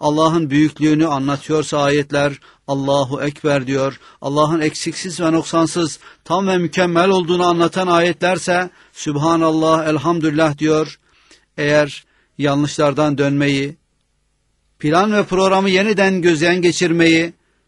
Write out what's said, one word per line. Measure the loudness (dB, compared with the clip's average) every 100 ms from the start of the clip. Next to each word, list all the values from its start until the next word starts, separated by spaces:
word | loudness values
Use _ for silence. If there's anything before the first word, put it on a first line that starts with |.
Allah'ın | -2 2 2 2 0
büyüklüğünü | 2 2 0 0 2 0
anlatıyorsa | -2 -4 -4 -2 -4 -2 -2
ayetler, | 0 0 0 -2 -2 -4 -16 _ -6
"Allahu | -4 0 0 0 -4
Ekber." | -6 -4 -2 -2 -2
diyor. | -2 -2 -6 -18 -10
Allah'ın | -4 0 2 0
eksiksiz | -2 -4 -8 -8 -10 -4
ve | 0
noksansız, | 0 0 -2 0 -2 -4 -6 -18 -20
tam | -4 -2 0
ve | 0
mükemmel | -2 0 0 2 2
olduğunu | 2 0 0
anlatan | 2 2 0 0 0
ayetlerse, | 2 2 0 -2 -2 -2 -2 -4 -10 _
"Sübhanallah, | -10 -4 -2 0 2 2 2 2 0 0
elhamdülillah." | -2 -2 0 0 0 0 0
diyor. | 0 0 -2 -8 _ _ _ -20 _ -6
Eğer | 0 2 0 -4 -20 _ _ -4
yanlışlardan | -2 0 -2 0 0 2 0 0
dönmeyi, | 0 0 0 -2 -4 -10 _ _ _ _ _ _ _ _ _ _
plan | 0 2 2
ve | 0
programı | 0 0 2 2 2
yeniden | 0 0 0 0 2
gözden | 2 2 2 2
geçirmeyi, | 0 0 0 2 4 2 0 -8 _ _